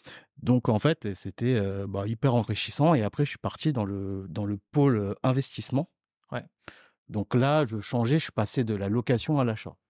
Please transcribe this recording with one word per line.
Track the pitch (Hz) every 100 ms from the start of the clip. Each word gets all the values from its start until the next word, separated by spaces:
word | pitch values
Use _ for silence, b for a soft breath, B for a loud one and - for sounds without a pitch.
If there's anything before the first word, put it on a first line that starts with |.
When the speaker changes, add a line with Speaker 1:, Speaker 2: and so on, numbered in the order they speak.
| B B B -
Speaker 1:
Donc, | - 123 -
en | 107
fait, | 147 165 104
c'était, | 92 98 - 120
euh, | 123 98 98 98
bah, | 98 104
hyper | 113 139
enrichissant. | 120 107 104 - - 151
Et | 151
après, | 104 -
je | 143
suis | -
parti | 104 - 156
dans | 120
le, | 98 98 98 98 95
dans | 113 104
le | 101 _
pôle, | 147 143 110
euh, | 101 -
investissement. | 131 131 - - - 131 175 _ _ _ -
Speaker 2:
Ouais. | 127 - _ B B B B -
Speaker 1:
Donc | 107 95
là, | 123 135 156 127
je | 110
changeais, | - 123 117 156
je | -
passais | - 107 -
de | 113
la | 104 98
location | 117 117 117 - 147
à |
l'achat. | 120 107 87 -